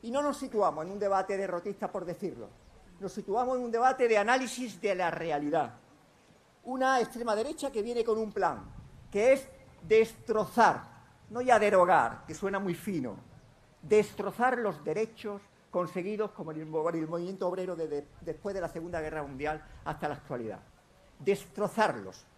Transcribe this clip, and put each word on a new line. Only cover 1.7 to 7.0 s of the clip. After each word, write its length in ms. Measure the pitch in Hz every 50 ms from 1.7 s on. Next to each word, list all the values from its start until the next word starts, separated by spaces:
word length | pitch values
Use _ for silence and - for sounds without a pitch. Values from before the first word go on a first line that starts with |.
| 202 - 214 -
por 140 | - 202 175
decirlo. 420 | 165 170 - 202 175 131 117 110 - - - - - - - - - - -
Nos 100 | 190 185
situamos 460 | - - 190 - 190 233 254 247 262 247
en 80 | 247
un 60 | 240
debate 360 | 226 233 240 262 262 262 247 233
de 100 | 220 208
análisis 640 | 202 214 254 262 262 233 - 240 254 233 190 -
de 160 | - 202 190
la 160 | 180 180 170
realidad. 640 | 160 175 165 170 151 147 147 147 156 160 143 113 110 - - - - _ _ _ _ _ _ _ - _ _ _ _ _ _
Una 380 | - 254 262 262 262 269 254